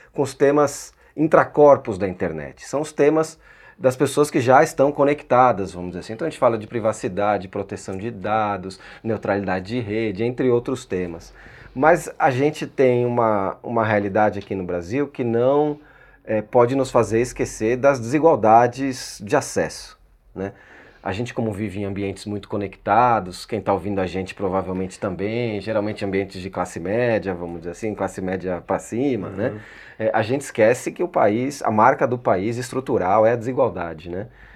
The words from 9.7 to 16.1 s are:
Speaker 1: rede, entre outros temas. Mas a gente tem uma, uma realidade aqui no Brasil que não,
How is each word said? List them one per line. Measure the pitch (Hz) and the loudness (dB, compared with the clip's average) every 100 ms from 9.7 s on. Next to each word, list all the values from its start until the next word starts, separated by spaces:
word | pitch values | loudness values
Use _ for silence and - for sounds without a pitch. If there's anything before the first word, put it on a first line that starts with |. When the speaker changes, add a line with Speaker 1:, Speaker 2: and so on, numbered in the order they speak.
| 123 | -6
Speaker 1:
rede, | 104 110 113 95 | -4 -4 -4 -2
entre | 117 123 131 | -4 -2 2
outros | 120 120 127 - | 2 0 -8 -6
temas. | 95 87 82 - - - - - | -6 -6 -10 -16 -20 -20 -20 -14
Mas | 127 147 170 - - | 0 4 4 0 -2
a | 156 | 0
gente | 127 147 151 143 | 2 -2 -2 -6
tem | - 131 123 123 | 2 4 4 2
uma, | 120 113 107 95 - | 2 2 2 -2 -6
uma | - 117 | -4 -2
realidade | 110 104 101 98 107 98 | 2 2 2 2 0 0
aqui | - 98 | -8 -8
no | |
Brasil | 87 87 85 127 143 | -4 -6 -4 -4 -4
que | - 120 | -4 -2
não, | 113 127 143 151 147 - - - | 2 2 2 0 -4 -12 -20 -20